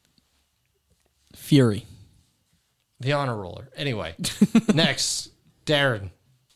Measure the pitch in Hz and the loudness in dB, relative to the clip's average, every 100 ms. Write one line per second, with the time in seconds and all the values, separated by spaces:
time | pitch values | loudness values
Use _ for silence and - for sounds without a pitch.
0 | _ _ _ _ _ _ _ _ _ _ | _ _ _ _ _ _ _ _ _ _
1 | _ _ _ - - 143 120 98 - - | _ _ _ -18 2 4 6 2 -8 -20
2 | - _ _ _ _ _ _ _ _ - | -20 _ _ _ _ _ _ _ _ -8
3 | 123 143 139 110 90 92 - - 143 117 | -2 -2 -2 -4 -8 -12 -14 -8 -6 -4
4 | 160 - 180 - 214 226 - 156 160 131 | -6 -8 -8 0 2 4 2 2 2 0
5 | - - - _ _ _ - 147 139 110 | -4 -6 -10 _ _ _ -2 2 2 -2
6 | 95 - _ _ _ | -8 -16 _ _ _